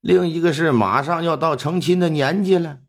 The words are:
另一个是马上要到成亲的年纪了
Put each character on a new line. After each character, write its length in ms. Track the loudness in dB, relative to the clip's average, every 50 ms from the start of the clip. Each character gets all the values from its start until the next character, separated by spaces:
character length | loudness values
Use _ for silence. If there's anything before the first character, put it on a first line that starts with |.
另 280 | _ 2 2 2 2 0
一 120 | -2 0
个 120 | 0 0 0
是 200 | 2 0 2 2
马 300 | 2 2 2 2 0 0
上 220 | -2 -4 -2 -2
要 120 | -2 -2
到 200 | 0 0 -2 -2
成 240 | -2 -4 -4 -4 -2
亲 180 | 0 0 0 2
的 100 | 2 0
年 340 | 0 0 0 0 0 -2 0
纪 120 | 2 2
了 240 | 0 0 -4 -8 -14 _